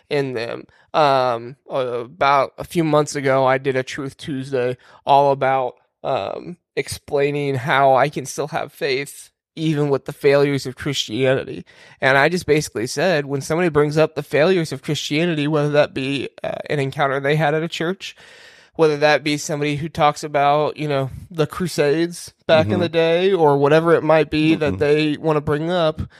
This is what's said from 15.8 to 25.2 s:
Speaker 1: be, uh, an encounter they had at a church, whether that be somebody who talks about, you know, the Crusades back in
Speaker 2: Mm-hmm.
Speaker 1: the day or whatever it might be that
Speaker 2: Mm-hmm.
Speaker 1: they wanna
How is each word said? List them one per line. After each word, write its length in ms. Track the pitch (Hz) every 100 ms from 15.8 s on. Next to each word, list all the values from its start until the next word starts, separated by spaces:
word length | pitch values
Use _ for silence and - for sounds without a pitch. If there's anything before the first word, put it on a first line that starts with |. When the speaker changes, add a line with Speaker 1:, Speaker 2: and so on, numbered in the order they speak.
| -
Speaker 1:
be, 360 | 139 135 139 - -
uh, 120 | - - -
an 80 | 147
encounter 400 | 135 151 139 135
they 160 | 139 151
had 180 | 151
at 80 | 156
a 60 | 165
church, 480 | - 165 196 - - - - - - _
whether 240 | - 160 147
that 260 | 151 143
be 140 | 151 147
somebody 380 | - 147 147 143
who 140 | 160
talks 340 | 170 151 -
about, 520 | 151 147 143 151 151 -
you 100 | 151
know, 240 | 139 131 - -
the 160 | 165 147
Crusades 880 | - 180 - 147 156 170 175 - - -
back 180 | 160 131
in 60 |
Speaker 2:
Mm-hmm. 80 | 185
Speaker 1:
the 80 | 170
day 420 | 165 165 170 190
or 240 | 185 151 143
whatever 340 | 143 160 165
it 100 | 147
might 280 | 151 160 147
be 240 | 156 156 156
that 160 | 151
Speaker 2:
Mm-hmm. 40 | -
Speaker 1:
they 380 | 147 151 151
wanna 240 | 147